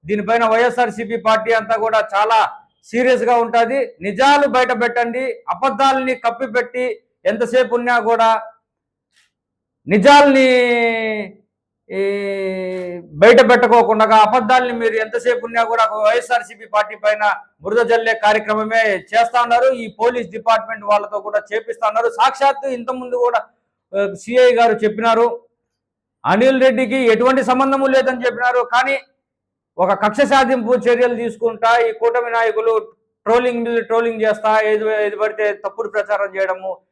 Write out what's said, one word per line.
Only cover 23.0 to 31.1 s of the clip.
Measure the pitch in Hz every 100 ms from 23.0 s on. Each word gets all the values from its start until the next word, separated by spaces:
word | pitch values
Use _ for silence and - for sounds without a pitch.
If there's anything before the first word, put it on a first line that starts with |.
| 247 247
కూడా, | 240 233 - _ _ _ _
ఆ, | 196 202
సిఐ | 190 - 247 254
గారు | 233 233 220
చెప్పినారు, | 214 214 226 226 240 233 _ _ _ _ _ _ _ _
అనిల్ | 127 196 254 262
రెడ్డికి | 262 233 226 262
ఎటువంటి | 240 220 247 262
సంబంధము | 233 254 269 269 269
లేదని | 262 262 254 247
చెప్పినారు. | 220 247 247 247
కానీ | 240 262 277 - _ _ _ _ _ _ -
ఒక | 180
కక్ష | 196 208 214
సాధింపు | 262 269 254 262 226
చర్యలు | 247 240 240 247